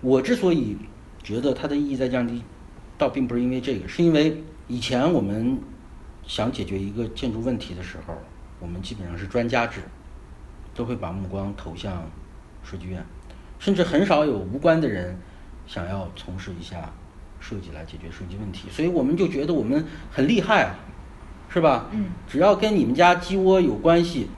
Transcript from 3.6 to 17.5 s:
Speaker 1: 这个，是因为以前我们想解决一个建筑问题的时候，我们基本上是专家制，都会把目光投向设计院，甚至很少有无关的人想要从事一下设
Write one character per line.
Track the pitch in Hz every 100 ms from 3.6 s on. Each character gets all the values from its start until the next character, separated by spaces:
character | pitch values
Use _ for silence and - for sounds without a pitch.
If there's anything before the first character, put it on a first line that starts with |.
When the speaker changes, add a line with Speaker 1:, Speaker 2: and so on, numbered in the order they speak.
Speaker 1:
这 | 127 113
个， | 85
是 | -
因 | 170
为 | 156 156 156 - - -
以 | 123
前 | 113 127 147
我 | 165
们 | 101 104 117 135 - - - - - - -
想 | - 113
解 | 131
决 | 87 95
一 | 98
个 | 104 113
建 | - 131
筑 | 110
问 | 120 117
题 | -
的 | 90
时 | 90 - -
候， | 78 - - - -
我 | 85
们 | 87
基 | 95 113
本 | 90
上 | 85
是 | 95
专 | 123 120
家 | 123 117
制， | - 87 - - - - - - - -
都 | -
会 | 120 123
把 | 92
目 | 92 92
光 | 95 98 101
投 | - 85
向 | 101 90 80 - - - - -
设 | - 92
计 | 90
院， | 90 - - - - - -
甚 | -
至 | 196
很 | 175 -
少 | 196 156
有 | 151 110
无 | 92 127
关 | 165 160
的 | 147
人 | 98 90 92 - - - - -
想 | - 87
要 | 98 92 -
从 | - 92
事 | 95 85
一 |
下 | 82 90 78 - - - - -
设 | -